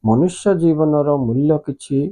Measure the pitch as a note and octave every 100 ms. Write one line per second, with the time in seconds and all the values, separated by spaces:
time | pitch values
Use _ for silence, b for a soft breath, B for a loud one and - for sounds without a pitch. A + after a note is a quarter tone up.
0 | A2 A2+ F3 - G3+ F#3 E3 D3+ D#3 D3+
1 | D3 C#3+ A#2+ B2 D3 D3+ D3 C3+ - C3+
2 | D3+